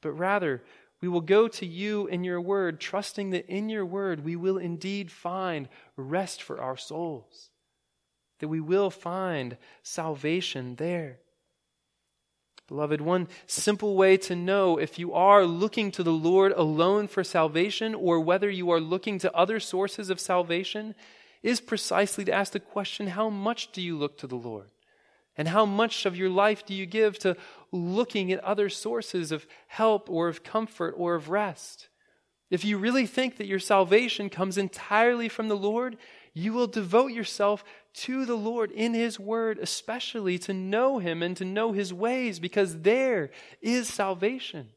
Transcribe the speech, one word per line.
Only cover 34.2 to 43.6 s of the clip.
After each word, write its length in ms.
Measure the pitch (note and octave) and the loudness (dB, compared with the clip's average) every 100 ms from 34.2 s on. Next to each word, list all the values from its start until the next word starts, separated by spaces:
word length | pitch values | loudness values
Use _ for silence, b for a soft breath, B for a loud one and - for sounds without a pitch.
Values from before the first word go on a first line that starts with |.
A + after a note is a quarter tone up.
| G3+ | -6
comes 300 | - F#3+ F#3+ | -4 -2 -2
entirely 720 | G3 - - G#3 A#3 A#3+ A3+ | -4 -6 0 4 4 2 -4
from 180 | - A3 | -4 -2
the 80 | G#3 | 0
Lord, 400 | G3 A3 B3+ A3+ B B B | 0 -2 -4 -8 B B B
you 180 | D#3 F#3+ | -6 -2
will 140 | A3+ A#3 | 0 0
devote 420 | A3 F#3 G#3 C4+ | -2 2 4 4
yourself 560 | A#3 G3+ - G3+ G#3 - B B | -2 -8 0 0 0 -6 B B
to 320 | - - C4 | -12 -6 -2
the 120 | B3+ A#3 | 0 -2
Lord 340 | G#3+ A#3+ G#3+ | -2 -2 -4
in 240 | - A#3 | 0 0
His 240 | A3+ A#3 A3 | 2 0 -4
Word, 400 | G3+ A3+ A3+ G#3+ | -4 -2 -2 -2
especially 800 | - - - A#3+ - A#3 F#3+ F3+ | -4 -6 -6 -8 -6 -4 -2 -2
to 140 | F3+ | -2
know 440 | F#3+ F#3+ G#3 C4 C4 | -6 0 2 2 2
Him 240 | F3 E3 | -2 -2
and 140 | F3 F3+ | -2 -2
to 80 | |
know 280 | F#3 G3+ A3+ | -4 0 0
His 200 | G3+ G3 | 0 -4
ways, 460 | F3+ A3+ B3+ B3 F3 | -2 -2 0 -2 -4
because 440 | F3 G#3 G3 E3 | -2 0 0 2
there 480 | E3+ B3 C4 G#3+ C#3 B B B | 2 4 2 0 -2 B B B